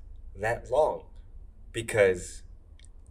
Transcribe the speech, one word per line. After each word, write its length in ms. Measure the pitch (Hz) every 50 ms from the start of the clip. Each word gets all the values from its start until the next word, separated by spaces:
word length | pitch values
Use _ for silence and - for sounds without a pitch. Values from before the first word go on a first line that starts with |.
| - - - - - - -
that 340 | 95 104 127 - - - 110
long, 360 | 123 147 156 123 87 82 - - - - - - - - - - - - - -
because 720 | - 117 113 - - 107 101 95 92 87 - - - - - - - - - - - - - - - - - -